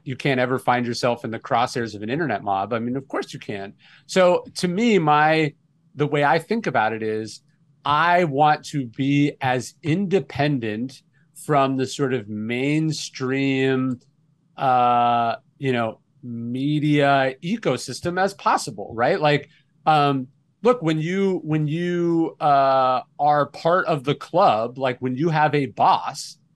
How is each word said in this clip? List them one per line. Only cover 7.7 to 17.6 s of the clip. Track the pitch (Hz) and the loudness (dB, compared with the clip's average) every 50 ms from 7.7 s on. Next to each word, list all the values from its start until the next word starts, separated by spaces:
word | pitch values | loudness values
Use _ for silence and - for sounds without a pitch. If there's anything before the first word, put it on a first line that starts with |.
| _ _ - | _ _ -4
I | 139 147 151 160 175 175 180 180 | 0 0 2 2 4 4 4 2
want | 160 135 139 151 151 151 143 - | 2 2 2 4 4 2 2 -2
to | - - 147 131 | -8 -6 -6 -6
be | 117 110 - 131 135 143 143 143 147 - - | -6 -6 -4 0 2 2 4 2 2 0 -2
as | - 131 127 131 113 - - _ - | -2 -2 -2 -2 -4 -6 -12 _ -4
independent | 160 151 185 202 180 180 190 151 - - 123 143 151 147 131 113 110 104 110 120 131 - - _ _ _ _ _ _ _ - - | -2 -2 0 0 0 0 -2 -2 -2 -4 -2 0 0 0 -2 -2 -4 -6 -6 -6 -8 -10 -16 _ _ _ _ _ _ _ -14 -4
from | - 151 139 135 135 135 | 0 2 2 2 2 0
the | 131 131 | -2 -4
sort | 127 - - 139 131 127 | -4 -4 -4 -2 -2 -2
of | 127 107 104 | -4 -4 -6
mainstream, | 107 104 107 110 120 123 135 143 147 156 160 156 156 156 - - - - 131 127 131 135 135 135 135 135 135 135 131 131 131 131 127 123 _ _ _ _ _ _ _ _ _ _ _ | -8 -8 -6 -4 -4 -2 -2 0 0 0 0 -2 -2 -4 -8 -12 -10 -8 -6 -4 -2 -2 0 0 0 2 2 2 2 0 0 -2 -4 -6 _ _ _ _ _ _ _ _ _ _ _
uh, | - 143 135 127 123 123 123 120 120 120 120 120 120 117 117 113 - _ _ _ - | -4 0 2 2 4 4 4 4 4 4 2 2 2 0 -2 -4 -6 _ _ _ -6
you | 143 135 127 | -4 -2 0
know, | 120 117 110 104 - _ _ _ _ - | 0 -2 -2 -6 -10 _ _ _ _ -14
media | 123 117 117 117 117 120 131 135 147 151 151 143 151 147 143 139 139 139 135 131 131 131 - - | -12 -10 -10 -8 -8 -6 -4 -2 -2 -2 0 0 2 2 4 4 4 4 4 2 0 -2 -6 -6
ecosystem | 170 202 117 | -6 -6 -4